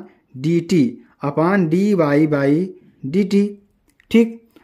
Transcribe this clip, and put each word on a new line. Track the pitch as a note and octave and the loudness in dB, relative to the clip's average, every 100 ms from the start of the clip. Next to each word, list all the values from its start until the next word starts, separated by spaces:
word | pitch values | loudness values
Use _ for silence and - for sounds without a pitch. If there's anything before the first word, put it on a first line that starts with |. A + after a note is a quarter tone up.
| - _ _ B2+ | -6 _ _ -8
डी | D#3 E3+ | -2 -2
टी | E3+ F3+ A#2+ - - _ C#3 | 0 0 0 -2 -18 _ -6
upon | C#3+ E3+ G3+ E3 | -2 0 0 0
डी | F3 G#3 F#3+ | 0 0 0
वाई | D3 C#3+ D#3 | 2 2 2
by | C#3+ C#3 D3+ F#3+ - _ _ C3+ | 0 0 0 -2 -10 _ _ -6
डी | F#3 F#3+ | -2 0
टी, | G3 G3+ - _ _ _ _ _ | 0 0 -6 _ _ _ _ _
ठीक। | A3+ A3+ A3+ _ _ | 2 2 -2 _ _